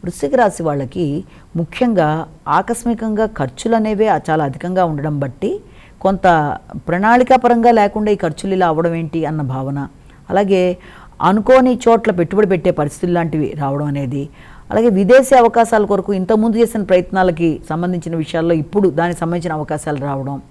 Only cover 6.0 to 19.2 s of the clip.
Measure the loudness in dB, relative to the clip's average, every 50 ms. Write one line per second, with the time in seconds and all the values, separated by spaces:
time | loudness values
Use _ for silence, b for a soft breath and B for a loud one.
6 | -2 -2 -2 2 2 2 2 4 2 -2 -4 -8 -10 -14 -16 -12 -6 -4 -4 0
7 | 2 2 4 4 4 4 4 4 6 4 2 4 4 4 6 6 4 2 0 -2
8 | 0 0 0 0 0 -4 -4 -4 -6 -4 0 0 2 2 2 0 0 0 -2 -2
9 | -6 -4 -4 -4 -4 -2 -4 -4 -4 -4 -4 -6 -6 -6 -6 -6 -8 -10 -14 b
10 | b b b b b -2 0 0 2 2 2 2 2 0 -2 -4 B B B B
11 | B B B -2 0 2 2 2 4 4 6 6 6 4 0 2 2 2 2 4
12 | 2 0 0 0 -2 0 2 0 2 2 0 0 0 0 0 0 -2 -4 -4 -4
13 | -2 0 0 0 0 -2 -2 -2 -2 -4 -4 -4 -4 -4 -4 -4 -4 -4 -4 -4
14 | -4 -4 -4 -6 -8 -8 B B B B B B B -4 -2 2 2 4 4 2
15 | 4 6 6 6 6 6 6 6 6 6 4 2 2 2 2 0 2 2 0 -2
16 | 0 -2 -4 -4 0 0 2 2 2 0 2 2 2 2 0 -4 0 2 2 2
17 | 2 0 0 2 2 2 2 2 0 0 0 -2 -6 -8 -6 -4 -2 -2 -4 -4
18 | -6 -6 -6 -6 -6 -4 -2 -2 0 0 0 0 -2 -2 -2 0 0 2 2 0
19 | -2 -2 -2 -4